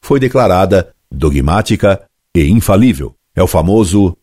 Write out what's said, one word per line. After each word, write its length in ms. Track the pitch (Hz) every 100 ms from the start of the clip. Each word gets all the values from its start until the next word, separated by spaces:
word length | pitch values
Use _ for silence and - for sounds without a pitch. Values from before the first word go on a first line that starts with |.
foi 180 | - 139
declarada 680 | 127 131 113 90 95 95 87 _ _
dogmática 920 | 65 76 69 67 92 113 104 101 95 _ _ _ 87
e 80 |
infalível. 720 | 73 113 - 98 127 76 64 - _
É 80 | -
o 60 | 90
famoso 720 | 92 82 104 101 101 98 87